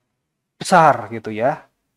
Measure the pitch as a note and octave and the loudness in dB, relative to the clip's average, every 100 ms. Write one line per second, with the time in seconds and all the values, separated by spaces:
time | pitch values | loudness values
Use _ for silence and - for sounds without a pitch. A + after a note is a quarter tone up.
0 | _ _ _ _ _ - - F3+ D#3+ - | _ _ _ _ _ -16 0 4 4 2
1 | G#2+ A#2 A2 G#2+ C3 D#3 _ _ _ | -6 -12 -10 -4 -4 -4 _ _ _